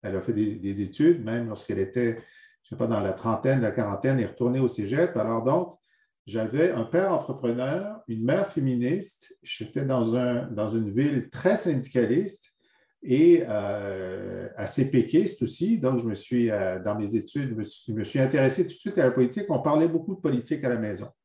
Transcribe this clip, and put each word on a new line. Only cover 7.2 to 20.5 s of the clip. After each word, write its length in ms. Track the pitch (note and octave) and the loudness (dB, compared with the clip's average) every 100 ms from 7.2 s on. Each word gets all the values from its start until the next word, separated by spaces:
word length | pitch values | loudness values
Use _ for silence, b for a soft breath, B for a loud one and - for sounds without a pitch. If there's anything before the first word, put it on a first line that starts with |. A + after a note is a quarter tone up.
| - C3 A#2+ A#2+ B2+ E3 G3+ - - | -2 -4 -2 -2 -2 -2 -6 -10 -8
une 160 | A2+ | -4
mère 280 | A#2 F3 G3 | 0 0 0
féministe. 840 | - C3+ B2+ B2 F3 G3 - - - | 0 0 0 0 -2 -4 -18 -20 -20
J'étais 440 | - - A2 - C#3 | -14 -12 -8 -4 -2
dans 300 | C3 A#2 A#2+ | 0 2 2
un, 280 | B2 A#2+ A#2 | 0 0 -4
dans 180 | G#2+ G#2+ | -4 -2
une 220 | A2+ G#2 | -2 -2
ville 400 | G#2+ D3 C#3 - | 0 2 0 -4
très 260 | - F3+ A3+ | -2 0 2
syndicaliste 960 | F3+ C#3 - B2+ A2+ C3+ G3+ - _ _ _ _ _ _ | 0 -2 0 0 2 2 0 -6 _ _ _ _ _ _
et, 420 | - B2+ E3 E3+ A#2 | -2 4 8 6 4
euh, 960 | G#2 G2+ G#2 G2 F#2+ - - - - - - | -4 -2 -4 -4 -6 -6 -8 -8 -8 -10 -8
assez 360 | G#2+ - C3+ | -6 0 2
péquiste 500 | C3 A2+ D3+ G3 - | 4 4 4 2 0
aussi. 380 | A#2+ - F#3 A3+ | -4 -2 0 2
Donc, 180 | C3 B2+ | 2 0
je 80 | A#2 | -2
me 80 | |
suis, 380 | G2+ - B2 A#2 | -6 -2 0 2
euh, 280 | G#2+ F#2+ F#2 | 2 -2 -2
dans 160 | F#2+ G#2 | -4 -4
mes 200 | G#2 A2 | -2 -2
études, 340 | - D3 C3+ | -2 -4 -4
je 60 | A2 | -4
me 80 | |
suis, 280 | G2+ - - | -8 -10 -8
je 60 | A2 | -6
me 60 | |
suis 160 | G#2 C#3+ | -4 0
intéressé 420 | C3 D3 C3+ C3 | 2 4 4 2
tout 120 | F3+ | -2
de 0 | |
suite 260 | - - F#3+ | -2 -6 2
à 40 | C3 | 2
la 60 | |
politique. 340 | B2 B2 G3+ G3+ | 4 2 0 -2
On 140 | - | -2
parlait 240 | D3+ D3+ E3 | 2 4 4
beaucoup 260 | D#3+ - | 2 -4
de 80 | F#3+ | -4
politique 420 | D#3 B2+ - | 0 -2 -2